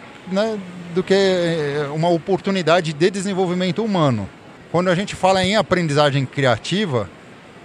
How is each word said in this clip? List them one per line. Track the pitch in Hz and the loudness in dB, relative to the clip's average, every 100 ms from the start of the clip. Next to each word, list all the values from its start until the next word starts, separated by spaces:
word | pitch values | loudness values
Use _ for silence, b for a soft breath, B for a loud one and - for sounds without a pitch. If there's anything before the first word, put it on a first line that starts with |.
| - - - | -16 -20 -6
né, | 190 220 214 185 180 175 | -2 -2 -4 -10 -16 -6
do | 170 | -4
que, | 185 | 2
eh, | 190 190 185 170 165 147 143 143 | 2 4 2 0 -2 -2 -2 -4
uma | 156 170 | 0 2
oportunidade | 170 156 185 196 196 156 175 160 | 0 0 -2 0 0 2 2 2
de | 147 180 | 0 0
desenvolvimento | 196 190 185 185 180 185 185 | 0 -4 -2 -2 -2 -2 -2
humano. | 220 190 147 113 95 - - - - | -2 2 2 0 -6 -14 -20 -20 -4
Quando | 165 180 | 0 0
a | 175 | 0
gente | 208 - | -2 0
fala | 185 190 | 2 2
em | 185 214 | 2 0
aprendizagem | 165 180 165 143 147 139 131 | 2 0 2 2 2 2 -2
criativa, | - 131 113 - 185 208 123 95 - - - - - | 0 2 2 0 -2 0 -2 -4 -10 -20 -20 -20 -16